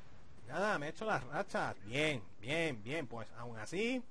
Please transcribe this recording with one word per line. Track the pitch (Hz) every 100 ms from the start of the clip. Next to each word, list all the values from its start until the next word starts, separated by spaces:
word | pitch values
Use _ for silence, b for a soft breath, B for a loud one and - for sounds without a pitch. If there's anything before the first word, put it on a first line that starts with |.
| - - - - -
Nada, | 151 214 165
me | 143
he |
hecho | - 220
las | 156
rachas. | 123 151 196 208 139 101 98
Bien, | 131 156 135 92 -
bien, | 107 160 160 117
bien, | 104 160 139
pues | 117 107 117
aún | 120 113
así | 104 170 233 254 -